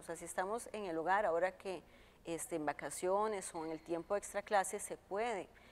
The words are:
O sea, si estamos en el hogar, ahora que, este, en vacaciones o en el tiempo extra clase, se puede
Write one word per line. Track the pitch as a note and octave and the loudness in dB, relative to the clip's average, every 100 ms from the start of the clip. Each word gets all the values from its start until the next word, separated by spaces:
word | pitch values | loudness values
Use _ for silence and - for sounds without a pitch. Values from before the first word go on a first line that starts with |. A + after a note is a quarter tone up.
O | |
sea, | - E3 | -8 -8
si | E3+ | -4
estamos | - F#3+ A3+ - | -2 0 -2 -4
en | - | -6
el | G3+ E3 | -2 0
hogar, | D#3+ G3 G#3 | 4 4 4
ahora | E3 F#3 F#3+ | 4 2 0
que, | G3+ F3 - - - - - | -6 -6 -8 -20 -20 -14 -6
este, | E3 - E3 | -4 -2 0
en | D3 | 0
vacaciones | C#3+ D3+ - F3+ G3 G#3+ G#3 F#3 E3+ | -2 -4 -2 2 4 4 0 -4 -6
o | D#3+ | -4
en | |
el | D#3+ | -6
tiempo | - E3+ E3+ G3+ | -2 -4 0 -2
extra | - G3+ | 0 -6
clase, | G3+ G#3 F#3 G#3 | 2 4 4 -2
se | - E3 | -6 -8
puede | - F#3+ A#3+ G#3 D#3+ - - | -4 -2 0 0 -4 -12 -20